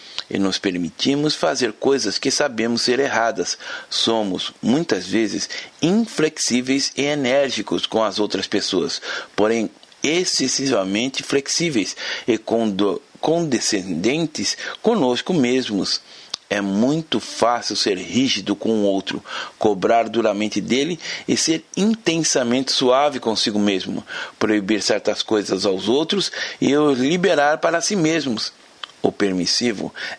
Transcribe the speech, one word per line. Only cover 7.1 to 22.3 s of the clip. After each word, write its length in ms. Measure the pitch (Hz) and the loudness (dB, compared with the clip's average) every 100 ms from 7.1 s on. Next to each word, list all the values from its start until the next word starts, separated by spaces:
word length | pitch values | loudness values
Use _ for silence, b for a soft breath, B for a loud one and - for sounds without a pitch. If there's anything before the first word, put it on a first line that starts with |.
| 147 127 135 135 113 104 90 - | 0 2 2 2 0 -2 -2 0
com 180 | 110 | 0
as 160 | 110 98 | 0 0
outras 280 | 104 95 - | -2 -2 -2
pessoas, 540 | 101 - 92 73 - B B B - | -2 0 0 0 -4 B B B 0
porém 360 | 107 113 104 - - - | 2 2 -2 -6 -20 -6
excessivamente 1200 | 135 165 180 - 131 - 135 117 95 101 127 - | -2 0 0 0 0 0 0 0 0 0 -2 -4
flexíveis 720 | - 139 139 - 170 147 131 - B B B | -2 -2 0 -2 0 0 -2 -4 B B B
e 100 | 110 | -2
condo-, 640 | - 113 110 95 101 87 - - | 0 0 0 2 0 0 -8 -4
condescendentes 1400 | - 165 165 160 - 104 92 80 98 147 156 - 101 - B B | 0 0 2 0 0 -2 -2 -2 0 0 -2 -4 -6 -4 B B
conosco 520 | - 233 131 123 - | 0 2 2 2 0
mesmos. 640 | 175 123 127 117 101 87 - - B B - - | 2 4 2 0 -2 -2 -4 -8 B B -12 -4
É 140 | 101 | -2
muito 580 | 101 98 123 156 160 110 | 0 2 2 2 0 -4
fácil 560 | - - 113 120 104 101 | -4 0 2 2 -2 -2
ser 220 | 117 92 | 0 -2
rígido 580 | 87 95 131 104 98 101 | -2 0 0 0 -2 -2
com 140 | 107 | 0
o 140 | 110 | 2
outro, 400 | 101 95 - - - B B - | 2 0 -2 -8 -8 B B 0
cobrar 520 | 107 98 107 117 110 | 2 2 2 2 2
duramente 520 | 110 110 101 107 104 | 2 2 2 -2 -2
dele 380 | 92 120 147 175 B B B | 0 0 0 -4 B B B
e 80 | 123 | 0
ser 300 | - 160 - - | 2 -2 -4 -2
intensamente 960 | 202 220 - 165 151 | 0 2 0 0 2